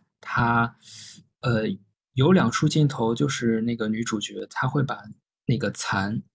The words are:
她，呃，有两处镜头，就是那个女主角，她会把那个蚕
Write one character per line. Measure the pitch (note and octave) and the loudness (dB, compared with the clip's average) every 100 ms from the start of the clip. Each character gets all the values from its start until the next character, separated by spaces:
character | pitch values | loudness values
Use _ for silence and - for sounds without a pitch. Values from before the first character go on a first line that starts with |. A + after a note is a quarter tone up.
| _ _ | _ _
她， | - C3 A#2+ A#2 A#2 - - - - - _ _ | -6 -2 2 2 0 -4 -20 -20 -20 -20 _ _
呃， | B2+ A2 A2 - _ _ _ | -2 0 -2 -6 _ _ _
有 | B2+ D3 | 2 6
两 | F#3 - | 6 4
处 | - D3+ | 2 2
镜 | D#3 C#3+ | 4 2
头， | - A2+ | 2 0
就 | A#2+ C#3+ | 0 0
是 | - A#2+ A2 | 0 0 0
那 | A#2 | 0
个 | A#2 G#2+ | -2 -2
女 | A2 | -2
主 | A2+ G#2+ | -2 -4
角， | - G2+ G2+ | -6 -10 -10
她 | - C3 | -4 -2
会 | C#3+ | 0
把 | C#3 A#2 G#2+ - _ _ - | -2 -4 -12 -20 _ _ -2
那 | A2+ | -2
个 | G#2 | -2
蚕 | - - G2+ G2 A#2+ - | -4 -4 -2 -2 -4 -8